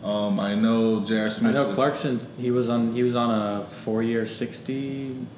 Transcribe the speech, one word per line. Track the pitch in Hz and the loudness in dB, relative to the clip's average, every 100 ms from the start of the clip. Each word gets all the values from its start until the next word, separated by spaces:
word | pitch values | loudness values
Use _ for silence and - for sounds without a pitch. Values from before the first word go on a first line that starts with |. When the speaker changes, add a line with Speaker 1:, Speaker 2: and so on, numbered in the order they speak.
| 104 | -2
Speaker 1:
Um, | 104 104 98 | 0 0 0
I | 101 104 | 0 2
know | 113 113 113 110 | 2 4 4 2
J | 101 110 | 0 0
R | 107 | 0
Smith | 107 113 | 0 2
Speaker 2:
I | |
know | 135 123 | 4 2
Speaker 1:
is | 101 | 2
Speaker 2:
Clarkson, | 143 143 151 120 - - | 2 2 -2 -2 -6 -4
he | 123 | 0
was | 123 117 | 0 2
on, | 120 117 | 2 0
he | 117 | 2
was | 123 120 | 2 2
on | 120 | 2
a | 110 104 101 95 | 2 0 -2 -6
four-year | - - 110 113 117 110 | -8 -2 0 2 0 -2
sixty | - 120 - - 135 139 135 135 131 120 | -4 -6 -6 -6 -4 -4 -6 -6 -8 -10